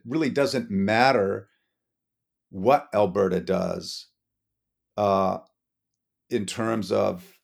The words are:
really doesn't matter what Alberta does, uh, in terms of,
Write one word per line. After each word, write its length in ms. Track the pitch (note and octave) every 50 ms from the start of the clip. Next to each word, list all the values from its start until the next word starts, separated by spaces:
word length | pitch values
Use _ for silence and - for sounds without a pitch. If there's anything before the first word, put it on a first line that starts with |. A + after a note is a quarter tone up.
| _
really 240 | A#2 C#3 D#3+ D#3 B2+
doesn't 400 | - C#3 C#3 C#3 C#3 B2+ A#2 A#2
matter 800 | G2+ F#2+ G2 G#2 A2 A2+ B2 C3+ B2+ A2+ G2 G2 G2+ G#2 A2 - _ _ _ _ _ _ _ _ _ _ _ _ _ _ _ _ _ _ _ _
what 400 | - F#2+ F#2+ A#2+ C#3+ C#3 - - -
Alberta 460 | G#2 G#2 F#2+ F2+ G2+ F#2+ F#2 F2 F2+
does, 680 | F2 - F#2 F2+ F2+ F2 F2 F2+ - - - - - - _ _ _ _ _ _ _ _ _ _ _ _ _ _ _ _ _
uh, 420 | G#2 G#2 G2+ G2 F#2+ F#2+ F#2 F#2+ - - _ _ _ _ _ _ _ _ _ _ _ _ _ _ _ _ _
in 160 | B2 A2+ G2+
terms 440 | F#2 - B2 A2 A2+ A#2 A2 G2 F2+
of, 480 | G#2+ G2+ G2+ G2+ F#2+ F2+ - - - _